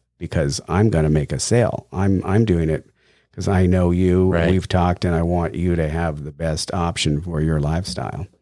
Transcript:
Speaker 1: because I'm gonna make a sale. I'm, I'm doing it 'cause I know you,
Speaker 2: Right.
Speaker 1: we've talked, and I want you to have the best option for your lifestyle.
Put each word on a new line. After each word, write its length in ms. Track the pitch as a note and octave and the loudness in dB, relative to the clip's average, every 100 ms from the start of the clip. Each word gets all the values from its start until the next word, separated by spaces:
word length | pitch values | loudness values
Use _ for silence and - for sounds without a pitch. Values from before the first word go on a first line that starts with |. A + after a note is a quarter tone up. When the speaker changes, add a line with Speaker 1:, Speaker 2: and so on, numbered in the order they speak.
| _ - | _ -14
Speaker 1:
because 420 | E2 E2+ C#2+ - - | -6 -2 -2 -2 -2
I'm 220 | E2+ A2 | 2 2
gonna 180 | E2 D#2 | 2 2
make 240 | D2+ - | 2 0
a 80 | C#2+ | -4
sale. 460 | - A#2+ A#2 - - | 0 0 0 -2 -8
I'm, 300 | D#2+ G2 F#2 | -2 0 0
I'm 200 | F2+ G2+ | 2 2
doing 240 | A2 F2 D#2 | 2 2 0
it 160 | D#2 - _ _ _ _ | -2 -6 _ _ _ _
'cause 140 | - G2 | -8 0
I 160 | F#2+ | 2
know 260 | F#2 F#2 F2 | 4 4 2
you, 380 | F2 F#2 F2+ F#2 | 2 4 4 4
Speaker 2:
Right. 200 | E2+ E2 | 2 2
Speaker 1:
we've 180 | F#2 - | 2 0
talked, 380 | F2+ F2 F2+ F2+ | 0 0 0 0
and 80 | |
I 80 | E2+ | 0
want 320 | E2+ F2 E2+ | 0 0 -2
you 200 | - F2+ | -2 -2
to 140 | E2+ D#2 | 0 0
have 360 | E2 E2+ D2 | -2 -4 -6
the 80 | D2 | -10
best 400 | C#2+ D#2+ D#2 - | -6 -4 -4 -4
option 480 | F#2+ E2+ - D#2 D2 | -4 -2 -2 -2 -2
for 180 | F2 D#2+ | -2 -2
your 180 | D#2 D#2 | 0 0
lifestyle. 680 | D2 D#2+ - F2+ A1+ - G2 _ | 0 -2 -4 -8 -8 -8 -12 _